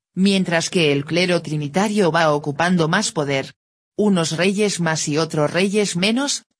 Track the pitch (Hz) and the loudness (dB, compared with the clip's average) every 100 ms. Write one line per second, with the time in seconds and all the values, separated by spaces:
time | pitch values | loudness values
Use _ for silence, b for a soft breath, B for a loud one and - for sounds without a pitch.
0 | _ 180 196 196 175 170 165 185 151 143 | _ 0 2 2 0 -2 0 0 2 0
1 | 147 165 180 170 165 151 143 160 214 208 | 0 -2 0 0 -2 -6 -2 0 2 2
2 | 175 165 160 147 147 143 175 180 156 185 | 2 2 2 0 -2 -2 0 2 2 0
3 | 208 170 143 135 131 - _ _ _ - | -2 -4 -2 -2 -4 -12 _ _ _ 0
4 | 208 180 165 156 185 202 208 175 165 156 | 2 2 0 0 0 2 -2 0 -2 -2
5 | - 147 160 156 147 165 196 208 202 175 | -2 -2 -2 0 0 0 0 0 -2 0
6 | 196 240 277 - _ | 0 0 -2 -6 _